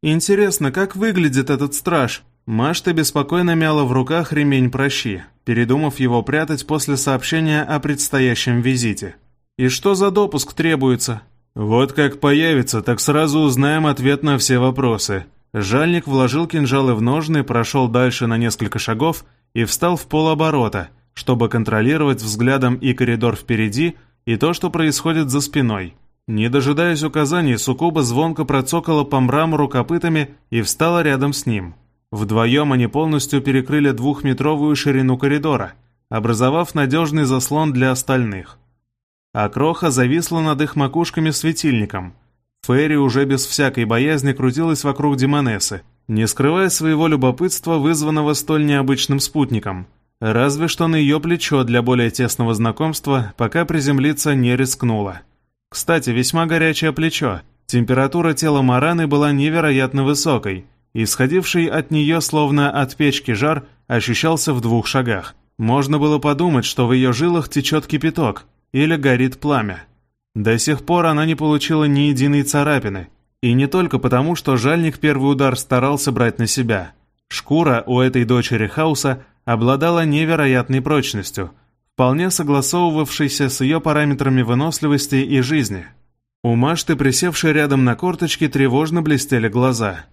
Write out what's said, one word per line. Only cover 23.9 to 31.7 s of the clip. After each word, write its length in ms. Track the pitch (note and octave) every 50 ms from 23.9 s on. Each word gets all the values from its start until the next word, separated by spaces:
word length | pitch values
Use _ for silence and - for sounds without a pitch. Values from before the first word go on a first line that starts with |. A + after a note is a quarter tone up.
| E3 - _ _ _ _ _
и 120 | - A#2
то, 160 | G#2+ - D#3 F3
что 160 | - - F3+
происходит 600 | - D#3+ D#3+ D#3 C#3+ - - E3+ D#3+ D#3+ D#3+ C3+
за 120 | B2 C#3+ C#3
спиной. 520 | - - D3 C3+ A#2 G#2+ G2 F#2 F2 - _ _ _ _ _ _
Не 220 | - A2 G#2 A2 A#2+
дожидаясь 540 | B2 C#3+ C3 C3+ D3 C#3+ E3+ F3 E3+ D3 D3+
указаний, 560 | D#3 C3 D#3 D3+ C#3 D#3+ F3+ E3+ C#3+ A#2+ G#2+
суккуба 440 | - - C3 C3 D#3+ F3 D#3+ D#3+ C#3
звонко 420 | A#2 A#2 B2+ D#3+ E3 D#3+ D3+ D#3
процокала 600 | B2+ C3+ C3+ B2+ B2+ - E3+ D#3 - D#3+ D3+ C#3+
по 160 | C#3+ C#3+ C3+
мрамору 480 | B2+ B2 B2+ D3 D#3+ E3 D#3 D3 D3 B2
копытами 640 | - C3 A#2 - E3+ E3+ E3 E3+ D#3+ D#3 D3 C3 - _ _ _
и 120 | - A#2 A2
встала 400 | - - - D#3+ E3 F3 E3+ E3
рядом 300 | D3+ C#3 C3+ C3+ C#3+ C#3
с 120 | - -
ним. 300 | - A2+ G#2 F#2 F2